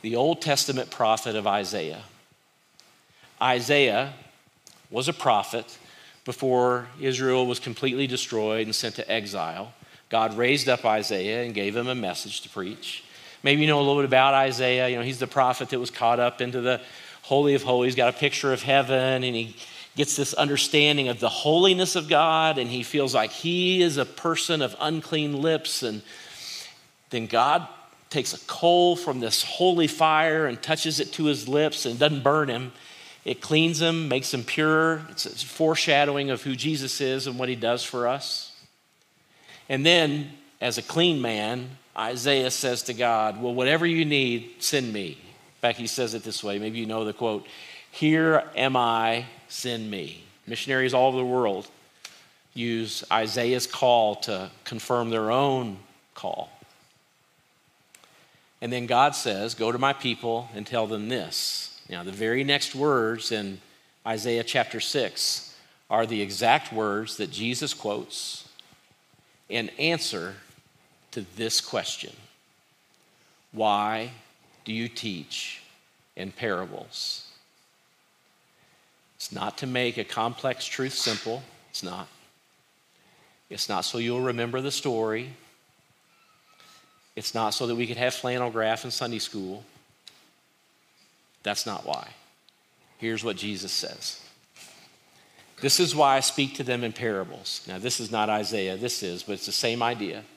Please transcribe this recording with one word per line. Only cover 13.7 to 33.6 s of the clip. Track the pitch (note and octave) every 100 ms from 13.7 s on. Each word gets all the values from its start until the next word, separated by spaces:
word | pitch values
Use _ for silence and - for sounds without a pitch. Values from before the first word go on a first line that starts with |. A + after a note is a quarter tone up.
| D3
a |
little | C#3 C#3+
bit |
about | C3+ B2+ C3+
Isaiah. | C3+ C3+ B2 B2+ B2+ B2+
You | B2
know, |
he's | B2 B2+
the | B2+
prophet | C#3 B2+ B2 B2
that | B2+
was | B2
caught | - A#2 A#2+
up | B2 -
into | B2 B2
the | B2 B2 - - - -
Holy | - C#3 D3
of | C#3
Holies, | C#3 B2 B2
got | B2+ B2
a | -
picture | C#3+ - C#3
of | B2+
heaven, | C3+ C#3 C3 C3 C3 C3
and | B2+
he | A#2 A2+ - - - - -
gets | C#3 -
this | C#3
understanding | - C#3+ C#3+ - D3+ D3 D3 C3
of | A2+
the | A#2+
holiness | - D3+ D#3+ F#3+ F3+ F#3 F3+
of | D#3
God, | D3+ D#3+ D#3+ D#3+ C#3+
and | A#2+
he | B2
feels | A#2+ D3+ C3+
like | B2 A2
he | - E3+ F3 F3+ F#3
is | F3 C#3
a |
person | B2+ - E3 E3 - D#3+
of | B2+ -
unclean | D3 D#3+ - D#3 D3 C#3+
lips, | D#3+ D#3 D#3 -
and | A#2+ G#2+ - - - - - - - - _ _ _
then | A#2+ A2+
God | A2+ C3 E3+ E3 - - - _
takes | D3+ -
a | D3+ -
coal | - E3+ F3 F3 F3
from | D#3 B2+
this | A2+ -
holy | - - F3+ E3+ D3+
fire | D3+ D#3+ D#3 D#3+ D#3+ D3
and | A#2
touches | - D#3 D#3+ D3+
it | -
to | - D3+
his | C3 A2+
lips | D3 D3+ - A#2+
and | A#2+
doesn't | D3+ C#3
burn | B2 D3+ C#3+
him, | A#2+ B2+ - - - - -
it | - A#2+
cleans | - D#3